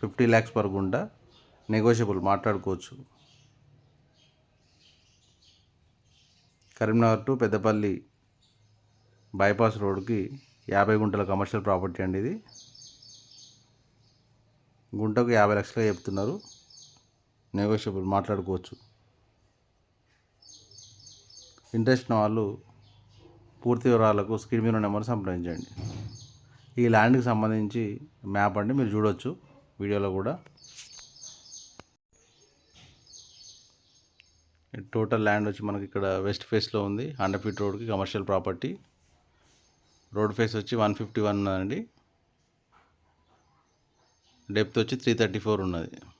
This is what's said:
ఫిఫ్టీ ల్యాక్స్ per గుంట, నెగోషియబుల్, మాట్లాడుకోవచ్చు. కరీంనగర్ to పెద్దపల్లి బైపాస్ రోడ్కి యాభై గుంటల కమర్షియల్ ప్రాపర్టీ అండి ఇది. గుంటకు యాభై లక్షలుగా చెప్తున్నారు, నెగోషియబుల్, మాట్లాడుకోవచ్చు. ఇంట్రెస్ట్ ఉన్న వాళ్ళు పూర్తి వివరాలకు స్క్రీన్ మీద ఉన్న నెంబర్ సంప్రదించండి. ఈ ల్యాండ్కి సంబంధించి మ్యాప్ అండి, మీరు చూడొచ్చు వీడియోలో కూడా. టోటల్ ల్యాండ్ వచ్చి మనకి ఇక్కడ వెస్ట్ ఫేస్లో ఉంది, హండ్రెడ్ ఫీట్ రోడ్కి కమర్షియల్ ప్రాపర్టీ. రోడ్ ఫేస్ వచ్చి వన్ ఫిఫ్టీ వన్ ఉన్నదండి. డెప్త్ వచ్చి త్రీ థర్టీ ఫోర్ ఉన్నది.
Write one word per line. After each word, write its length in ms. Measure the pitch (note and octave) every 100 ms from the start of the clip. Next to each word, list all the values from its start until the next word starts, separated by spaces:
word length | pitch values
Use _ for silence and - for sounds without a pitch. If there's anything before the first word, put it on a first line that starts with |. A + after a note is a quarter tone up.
ఫిఫ్టీ 240 | G#2+ - A#2+
ల్యాక్స్ 200 | A2+ A2 A#2
per 80 | G#2
గుంట, 220 | G2 F#2+ A#2 G#3+ - _ _ _ _ -
నెగోషియబుల్, 460 | G#2+ A2 A#2 G#2+ F#2+ F#2+
మాట్లాడుకోవచ్చు. 640 | G2 A2 G2 F#2+ F2+ - - - _ _ _ _ _ _ _ _ _ _ _ _ _ _ _ _ _ _ _ _ _ _ _ _ _ _ _ _ _ _ _ _ _ _ _ _ -
కరీంనగర్ 440 | A2 A2+ A#2 A2 A2+
to 80 | C3
పెద్దపల్లి 500 | A2+ G#2 A2 G#2+ G#2 F#2 - _ _ _ _ _ _ _ _ _ _ _ _ G2
బైపాస్ 380 | G2 G#2 A2+ G#2+
రోడ్కి 360 | G2+ F#2+ F#2+ A2 G2 C#3 _ _ -
యాభై 220 | G2 G2+ G#2+
గుంటల 220 | G#2+ G2+ F#2+
కమర్షియల్ 320 | G2 G2 A2 G2+
ప్రాపర్టీ 340 | F#2 F#2 F2 F#2+
అండి 140 | F#2+
ఇది. 120 | A2+ A3 - - - - - - - - - - - - _ _ _ _ _ _ _ _ _ _ _ _ _ G#2
గుంటకు 320 | A2 A2 A#2+ A#2
యాభై 180 | G#2 G#2
లక్షలుగా 260 | G2 - A2
చెప్తున్నారు, 460 | F#2+ - F#2+ G#2 G3 - - _ - - _ _ _ _ _ _ G2+
నెగోషియబుల్, 460 | G#2 G#2+ A2 F#2+ F#2+ G2
మాట్లాడుకోవచ్చు. 580 | F#2+ G2+ F#2 F#2 - - _ _ _ _ _ _ _ _ _ _ _ _ _ _ _ _ - - - - - - - - _ - - - _ A#2
ఇంట్రెస్ట్ 280 | A2+ B2+ -
ఉన్న 100 | A#2
వాళ్ళు 240 | G#2+ A2 G#2 A2 - - - _ _ - - - - _
పూర్తి 240 | A#2+ A#2 B2+
వివరాలకు 420 | A#2 A2 G#2 G2+ A2
స్క్రీన్ 200 | - A#2 A2+
మీద 60 |
ఉన్న 120 | A2+ G#2
నెంబర్ 180 | G#2 G#2+
సంప్రదించండి. 580 | A#2+ F#2+ F2+ F2 E2 - - - - - - - - - - - -
ఈ 20 | A#2+
ల్యాండ్కి 280 | A2 A2+ B2+ A#2+
సంబంధించి 540 | A2 A2 A2 G#2 A#2 G#2+ A2+ D3 _ G2
మ్యాప్ 220 | G2+ G2+ G2
అండి, 120 | G#2 C#3
మీరు 120 | A#2
చూడొచ్చు 360 | G#2 G#2+ F#2 B2+ F3+ _ - _ _
వీడియోలో 280 | G2+ G2+ G2+ F#2+
కూడా. 160 | G#2 F3+ - _ - - - - - - - - - - - _ - _ _ _ _ _ _ _ _ - - _ _ - - - - - _ _ _ _ _ _ _ _ _ _ _ - G2
టోటల్ 300 | A2+ G#2+ A2 G#2+
ల్యాండ్ 200 | G#2 G#2
వచ్చి 120 | F#2+ G#2
మనకి 160 | G2+ G2
ఇక్కడ 160 | G2+ G2 F#2 G2
వెస్ట్ 180 | G2 -
ఫేస్లో 300 | A2 - A2 G2+
ఉంది, 180 | G2+ C#3+ C3+
హండ్రెడ్ 220 | G2 G2
ఫీట్ 160 | G#2 G2
రోడ్కి 220 | G2+ G2+ A2+
కమర్షియల్ 340 | G2+ F#2+ G#2+ G2
ప్రాపర్టీ. 400 | F#2+ F#2+ F2 - G3 _ _ _ _ _ _ _ _ _ _ _ _ _ G#2
రోడ్ 160 | G#2+ G#2
ఫేస్ 160 | A2 A2
వచ్చి 160 | G2+ A#2+
వన్ 120 | G#2+ G#2
ఫిఫ్టీ 220 | G#2+ - G#2+
వన్ 140 | G2+
ఉన్నదండి. 360 | G2 F#2+ F#2+ C#3+ A#3 _ _ _ _ _ _ _ _ _ _ _ _ _ _ _ _ _ _ _ _ _ _ _ _ _ - G#2
డెప్త్ 220 | G#2+ -
వచ్చి 140 | A2+ B2+
త్రీ 120 | - A#2
థర్టీ 200 | A2 G2 G#2+
ఫోర్ 160 | G#2 F#2+
ఉన్నది. 240 | F2 D#2+ - -